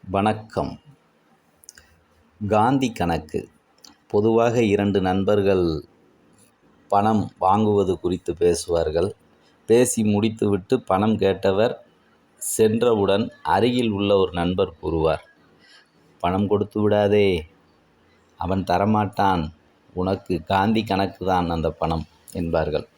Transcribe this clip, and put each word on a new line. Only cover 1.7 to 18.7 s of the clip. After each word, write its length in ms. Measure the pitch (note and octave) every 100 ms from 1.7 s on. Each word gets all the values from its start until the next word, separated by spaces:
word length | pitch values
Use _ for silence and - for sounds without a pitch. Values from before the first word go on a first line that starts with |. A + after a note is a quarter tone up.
| - _ _ _ _ _ _
காந்தி 480 | G#2 G#2+ A2+ C#3 B2+
கணக்கு. 480 | - F2 E2 D#2+ - - _ _ _ - _ _
பொதுவாக 480 | G#2 A2 A2+ A#2 A#2
இரண்டு 360 | A2 G2+ G2+ G2
நண்பர்கள் 640 | F#2 F#2+ F#2+ G#2 G2 F#2+ E2+ D#2 - _ _ _ _ _ _ _ _ _ _
பணம் 320 | G2+ G#2+ A2 E2 _
வாங்குவது 540 | F#2 G#2 G#2+ G2+ F#2 F2+
குறித்து 320 | F2+ F2+ -
பேசுவார்கள். 760 | F2 F2 E2+ - E2+ D#2+ D#2+ G2 - _ _ _ _ -
பேசி 340 | A#2 B2 -
முடித்துவிட்டு 760 | G#2+ G2+ A2 A2 G#2+ G2+ F#2 C3
பணம் 360 | - F#2+ G#2+ G#2+
கேட்டவர் 580 | G2 F#2 G2 G2 A2+ - - _ _ _ _ _
சென்றவுடன் 840 | - - A2 A2+ A#2+ A2 G2 G2+ B2+ -
அருகில் 480 | - F2+ A#2+ B2 A#2
உள்ள 260 | G2 G2+ G2+
ஒரு 160 | F2+
நண்பர் 420 | F2 F2 F#2+ F#2 -
கூறுவார், 460 | D#2+ E2 D#2+ D2+ - _ _ _ _ - _ _ _ _
"பணம் 240 | F2 F#2+ G2+
கொடுத்து 320 | G#2 G#2 G#2+
விடாதே, 460 | G#2 G#2 G#2 G#2 G2+ F2+ E2 _ _ _ _ _ _ _ _ _
அவன் 240 | F2 F#2+
தரமாட்டான், 840 | F2